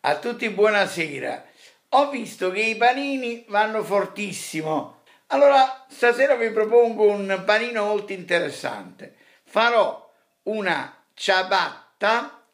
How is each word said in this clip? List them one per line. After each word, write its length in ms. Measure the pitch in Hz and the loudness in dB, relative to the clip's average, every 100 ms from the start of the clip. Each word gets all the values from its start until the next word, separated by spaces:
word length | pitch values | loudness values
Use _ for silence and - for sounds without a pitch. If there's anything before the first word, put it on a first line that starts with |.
A 180 | - 151 | -2 -2
tutti 280 | 240 233 233 | -4 -6 -6
buonasera. 960 | 190 214 208 190 170 160 139 123 123 - _ - _ _ | 2 2 4 0 -4 -8 -6 -8 -10 -12 _ -20 _ _
Ho 220 | 262 285 | 2 2
visto 400 | 269 220 - 185 | -2 -10 -4 -4
che 100 | 185 | -2
i 140 | 220 220 | -4 2
panini 720 | 233 262 277 269 247 233 - | 2 2 -4 -4 -6 -10 -4
vanno 360 | 208 214 220 | -2 0 -2
fortissimo. 1160 | 160 202 190 - 202 - - 160 156 156 - - _ _ _ | -2 -2 -2 -6 -10 -8 -10 -8 -4 -4 -6 -18 _ _ _
Allora, 580 | 277 285 277 262 - - | 4 6 6 4 0 -18
stasera 460 | - 240 240 277 254 | 0 2 4 2 2
vi 160 | 226 | 0
propongo 580 | 208 214 240 233 214 208 | 0 4 6 4 4 2
un 320 | 202 196 190 185 | 2 -2 -4 2
panino 380 | 214 240 233 208 | 2 2 -4 -2
molto 280 | 208 202 | -2 -4
interessante. 1000 | 190 175 175 156 - 127 107 95 - - _ _ _ | -12 -2 -2 -2 -6 -10 -10 -14 -20 -20 _ _ _
Farò 640 | _ 226 233 233 170 - - _ _ _ | _ 0 2 4 2 -2 -18 _ _ _
una 600 | - 214 190 156 127 - _ - | -8 -6 -2 -4 -6 -16 _ -10
ciabatta 1300 | - 190 185 190 160 - _ _ 208 233 - - _ | 0 0 2 0 -2 -6 _ _ -2 -2 -4 -16 _